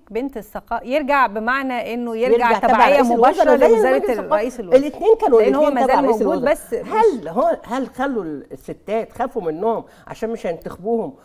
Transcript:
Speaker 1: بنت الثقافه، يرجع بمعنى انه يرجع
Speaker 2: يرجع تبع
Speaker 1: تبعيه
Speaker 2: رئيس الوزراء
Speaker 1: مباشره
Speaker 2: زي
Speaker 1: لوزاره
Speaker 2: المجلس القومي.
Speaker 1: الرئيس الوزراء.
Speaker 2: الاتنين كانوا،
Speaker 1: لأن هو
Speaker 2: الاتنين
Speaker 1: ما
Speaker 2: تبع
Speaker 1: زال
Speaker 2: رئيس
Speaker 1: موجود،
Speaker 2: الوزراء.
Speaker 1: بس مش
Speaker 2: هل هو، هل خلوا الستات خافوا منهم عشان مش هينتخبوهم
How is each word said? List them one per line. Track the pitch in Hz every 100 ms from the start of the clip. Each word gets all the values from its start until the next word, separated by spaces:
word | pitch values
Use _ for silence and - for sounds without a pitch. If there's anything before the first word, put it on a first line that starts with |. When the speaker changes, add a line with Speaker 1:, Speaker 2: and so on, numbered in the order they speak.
| -
Speaker 1:
بنت | 208 269 240
الثقافه، | 190 202 - 233 220
يرجع | 277 269 285 240
بمعنى | 208 220 269 262 247 202
انه | 233 240 220
يرجع | 240
Speaker 2:
يرجع | 233 233 214
تبع | 233
Speaker 1:
تبعيه | 226 247
Speaker 2:
رئيس | 285 247
الوزراء | 240 254
Speaker 1:
مباشره | 320 285 247
Speaker 2:
زي | 220
Speaker 1:
لوزاره | 226 254 269
Speaker 2:
المجلس | 415
القومي. | 220 190
Speaker 1:
الرئيس | 311 254 247
الوزراء. | 185 254
Speaker 2:
الاتنين | 285 - 392 440
كانوا، | 427 233
Speaker 1:
لأن | 214
هو | 269 294
Speaker 2:
الاتنين | 262 262
Speaker 1:
ما |
Speaker 2:
تبع | 247
Speaker 1:
زال |
Speaker 2:
رئيس | 269 220
Speaker 1:
موجود، | 226
Speaker 2:
الوزراء. | 330 254
Speaker 1:
بس | 330 -
مش | 233 214
Speaker 2:
هل | 427 453 262 160
هو، | 180 339 294
هل | - 254 233
خلوا | - 277 240
الستات | 165 143 - 135 - 151 - 220 208
خافوا | - 254 240
منهم | 170 156 220 208 - _ -
عشان | - 220
مش | 226 196
هينتخبوهم | 160 180 - 190 233 170 131